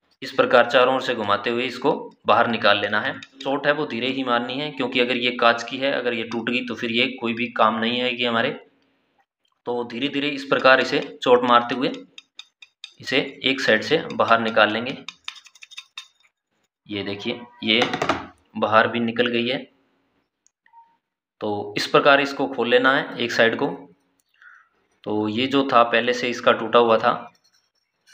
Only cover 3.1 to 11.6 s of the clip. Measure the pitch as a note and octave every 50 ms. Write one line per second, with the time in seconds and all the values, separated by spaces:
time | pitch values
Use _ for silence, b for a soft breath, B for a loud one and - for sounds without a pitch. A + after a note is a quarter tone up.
3.1 | D3+ - - - _ - - C#3 C3+ C#3 C#3 D3 D3 D3 D3 - A#2 A2+ A#2+ C3
4.1 | C3+ C3+ C3 B2 A#2+ A#2 B2 B2 B2+ C3+ D3+ D3+ C#3+ - C3 B2+ B2+ B2+ B2 A#2+
5.1 | B2+ A#2+ A#2+ B2 B2 - A#2+ A#2 A#2 A#2 - - C3+ B2 C3+ C#3 C#3+ C#3 B2 A#2+
6.1 | A#2+ A2+ A2 A2+ A2+ A2+ A2 A#2+ A#2+ B2+ B2+ B2 A2+ - B2 A#2+ A2+ A#2 B2+ C3
7.1 | B2 - A#2 A#2 A#2 A2+ A#2+ A#2 - - A2+ A2 A2+ A2+ A2 A2+ A#2+ B2 B2 B2+
8.1 | A#2+ A#2+ B2 A#2+ A#2 A#2 A#2 C#3+ - - - _ _ _ _ _ _ _ _ _
9.1 | _ _ _ _ _ _ _ _ _ _ - A#2+ A#2+ A#2+ A#2+ A#2 A#2 A#2+ C#3 C#3+
10.1 | C#3 C#3 C#3 D3 C#3+ C3+ - - C#3 B2+ B2 C3 C3 B2+ B2 - C#3+ D3+ - -
11.1 | - - - C3+ B2 B2 B2+ A#2+ A#2+ A#2+